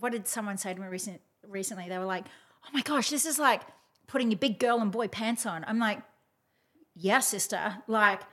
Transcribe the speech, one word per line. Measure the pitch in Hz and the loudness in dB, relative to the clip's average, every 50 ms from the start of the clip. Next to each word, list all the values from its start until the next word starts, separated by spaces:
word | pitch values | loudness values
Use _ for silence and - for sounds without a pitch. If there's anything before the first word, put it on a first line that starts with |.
what | 214 247 233 | -4 -2 -2
did | 233 190 - | -2 -4 -4
someone | - 240 214 208 196 190 | -4 -4 -4 -4 -4 -4
say | - 202 185 | -4 -6 -6
to | 180 | -6
me | 196 185 | -8 -8
recent-, | 185 180 - 208 180 - - _ _ _ - 214 | -8 -6 -6 -8 -10 -12 -16 _ _ _ -18 -10
recently? | 196 196 190 - 220 185 180 175 | -8 -6 -6 -6 -6 -8 -8 -6
They | 185 180 | -6 -4
were | 185 | -2
like, | 190 185 180 - - - - - _ _ _ - | -2 -4 -4 -6 -10 -16 -20 -20 _ _ _ -16
"Oh | - - | -6 -4
my | 277 - | -4 -2
gosh, | - 302 277 214 - | 0 0 2 2 2
this | 294 285 - | 0 0 0
is | 320 294 - | 0 0 2
like | 302 262 226 185 - - - - _ _ _ _ _ | 4 4 4 2 0 -8 -20 -20 _ _ _ _ _
putting | - - 269 254 233 | -4 -2 0 2 2
your | 214 185 | 2 2
big | 262 277 214 - | 2 0 2 2
girl | - 240 233 240 | 4 4 4 4
and | 226 202 185 | 2 0 0
boy | 233 233 196 | 0 -2 -2
pants | - 202 226 220 233 226 - | -2 -2 -2 -2 -2 -2 -2
on." | 226 175 160 160 | -4 -4 -6 -4
I'm | - 220 226 | -2 0 0
like, | 233 214 202 - - - _ _ _ _ _ _ _ _ _ _ _ _ _ _ _ _ _ | 2 0 0 -2 -6 -14 _ _ _ _ _ _ _ _ _ _ _ _ _ _ _ _ _
"Yeah, | 170 165 190 220 262 | -2 2 4 4 4
sister, | 247 - - 196 - - - 180 - 208 190 202 - | 4 2 0 -2 -2 -2 -2 -2 -2 -2 -4 -6 -4
like, | - 220 220 214 202 196 190 - - | 0 4 6 6 6 6 2 -4 -12